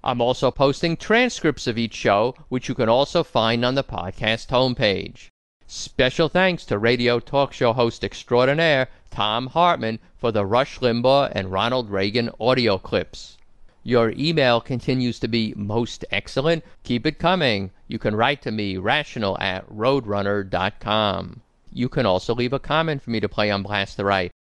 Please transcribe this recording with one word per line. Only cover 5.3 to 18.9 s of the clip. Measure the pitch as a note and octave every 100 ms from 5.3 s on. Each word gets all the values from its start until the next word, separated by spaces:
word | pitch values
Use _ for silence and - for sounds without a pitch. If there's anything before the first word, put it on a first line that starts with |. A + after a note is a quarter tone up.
| _ _ _ -
Special | - - - B2+ - D#3+
thanks | F3+ F#3 F3 -
to | G#2
radio | A2+ B2 A#2+ A#2+
talk | - C#3 C#3
show | - B2
host | A#2+ A#2 -
extraordinaire | G2+ - - A#2+ C3 D3 E3 C#3 C3 - -
Thom | - G#2 A2 B2+
Hartman | D#3+ F3 D#3 A2+ A2+ _ -
for | A#2+
the | G#2+ G2
Rush | A#2 C#3 -
Limbaugh | B2 A#2 B2+ C#3 C#3
and | G2 F#2+
Ronald | F#2+ A2+ B2+ A2
Reagan | G2 G2+ A#2 A#2 -
audio | A2+ C3 A#2 F#2+
clips. | - G2+ E2+ - - - - - - _
Your | - A#2+ A2+
email | B2+ D3 D#3+ B2+ A#2
continues | - B2+ - C3 B2 A2
to | A#2+
be | A#2 A2 G#2
most | G2+ G#2+ A#2 - -
excellent. | G2 - - D3 E3 - -
Keep | - A#2+ D3+
it | D3+
coming. | E3 F#3 C#3 G#2 F#2 - -
You | A2+
can | A#2 G#2+
write | B2 C#3+
to | C3
me, | G#2+ G2+ F#2+
rational | G2